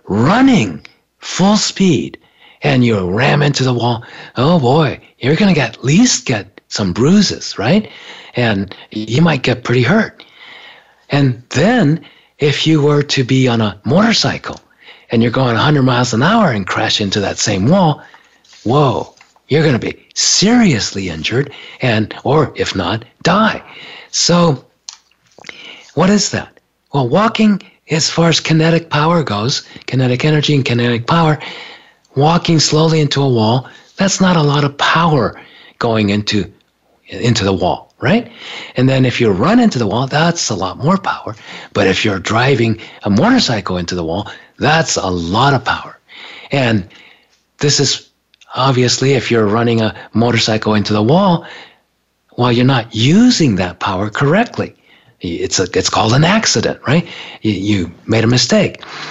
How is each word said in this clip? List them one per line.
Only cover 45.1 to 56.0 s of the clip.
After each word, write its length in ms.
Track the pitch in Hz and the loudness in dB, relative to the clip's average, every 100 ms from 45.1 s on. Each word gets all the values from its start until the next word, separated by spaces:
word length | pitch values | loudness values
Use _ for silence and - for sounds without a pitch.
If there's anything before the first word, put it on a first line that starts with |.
| 90 85 104 143 | -4 -2 0 2
of 100 | - - | 0 -2
power. 340 | - - - _ - - - - | -8 -10 -20 _ -20 -20 -20 -6
And 360 | 139 123 107 92 - - _ _ _ _ _ | -2 0 -2 -4 -16 -20 _ _ _ _ _
this 200 | 147 143 | -2 0
is 300 | 131 - - _ _ _ - - | -2 -4 -10 _ _ _ -12 -2
obviously 580 | 135 123 123 - 135 | 0 2 0 0 0
if 180 | 135 - | 0 0
you're 140 | 117 104 | 0 2
running 340 | 113 117 113 | 0 0 0
a 140 | 110 - - | -2 -6 -4
motorcycle 600 | 107 120 113 110 110 110 | 0 2 0 0 -2 0
into 200 | 107 101 | -2 0
the 100 | 104 | 0
wall, 420 | 107 170 202 165 - - - _ _ _ _ _ _ - | 2 2 2 0 -4 -20 -20 _ _ _ _ _ _ -4
well, 140 | 123 | 0
you're 140 | 120 127 | 2 2
not 280 | 131 113 | 0 -2
using 640 | 110 123 196 247 240 147 92 | -2 2 4 4 4 2 2
that 240 | 90 - | -2 -4
power 300 | 101 92 107 | -6 -4 -4
correctly. 640 | - 143 190 240 - 90 - _ _ _ _ | -2 0 2 0 -6 -10 -12 _ _ _ _
It's 380 | - - - - | -8 -6 -4 -4
a, 40 | - - | -2 -2
it's 120 | - | -2
called 240 | - | -2